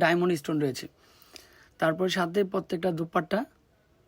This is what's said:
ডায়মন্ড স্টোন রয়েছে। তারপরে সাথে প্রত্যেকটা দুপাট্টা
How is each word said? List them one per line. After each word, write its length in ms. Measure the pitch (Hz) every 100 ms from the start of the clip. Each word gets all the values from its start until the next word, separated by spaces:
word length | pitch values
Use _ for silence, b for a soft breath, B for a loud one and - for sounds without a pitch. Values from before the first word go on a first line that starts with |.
ডায়মন্ড 300 | 165 175 175 165
স্টোন 160 | 156 156
রয়েছে। 220 | 143 120 - - B B B B B B B -
তারপরে 320 | 165 160 185 180
সাথে 220 | 170 185 190
প্রত্যেকটা 380 | 190 - 175 185 165
দুপাট্টা 400 | 165 180 160 202 277 _ _ _ _ _